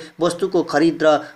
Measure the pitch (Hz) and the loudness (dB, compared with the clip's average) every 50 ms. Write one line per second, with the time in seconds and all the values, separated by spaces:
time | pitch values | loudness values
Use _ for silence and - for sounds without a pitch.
0 | - - - - 170 175 170 175 196 180 185 175 156 - - 147 160 165 151 - | -4 -8 -6 -2 -2 -2 -2 -2 -4 -2 0 -2 -2 0 0 2 2 2 2 2
1 | 156 156 151 143 - - - | 2 2 2 2 0 -6 -18